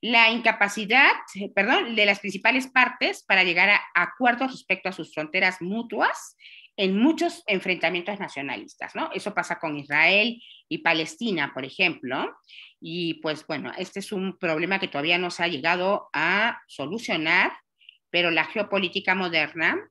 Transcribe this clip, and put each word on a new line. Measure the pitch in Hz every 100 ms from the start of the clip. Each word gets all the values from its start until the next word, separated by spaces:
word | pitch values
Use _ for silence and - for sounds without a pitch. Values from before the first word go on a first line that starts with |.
La | 214 233 226
incapacidad, | 233 226 220 202 202 202 247 302 453 - 190
eh, | 196
perdón, | - 202 330 294
de | 220 208
las | 196
principales | 202 190 220 254 262
partes | 254 240 - 349 403
para | - 196
llegar | 185 170 190
a | 208 -
acuerdos | 175 175 - 254 240 269
respecto | 254 - 185 185
a |
sus | 190 156
fronteras | - 151 185 190 180
mutuas | 175 220 226 - 403 - - _ - - - -
en | 190 196
muchos | 254 320 339 - -
enfrentamientos | 190 180 175 165 175 175 208
nacionalistas, | 165 - 139 117 - - -
¿no? | 202 320
Eso | 196 208
pasa | 196 165 170
con | 160 147
Israel | 139 143 165 196 214 233 - - _
y | 160
Palestina, | 311 233 156 - 233 175 143
por | -
ejemplo. | 135 - 180 147 123 135 415 - _ - - _
Y, | 170 170 165
pues, | 160 160 151 -
bueno, | 151 127 -
este | 185 -
es | 196
un | 202 190 185
problema | 180 156 180 190
que | 185
todavía | 143 156 175
no | 180
se | 170
ha | 175
llegado | 147 160 180 185 208 -
a | 147 160 196 226 - _
solucionar, | - 139 214 233 175 156 180 240 - _ _ - _ _
pero | 170 175
la | 160 156
geopolítica | 220 208 196 185 196 190
moderna | 190 185 165 151 165 165 320 440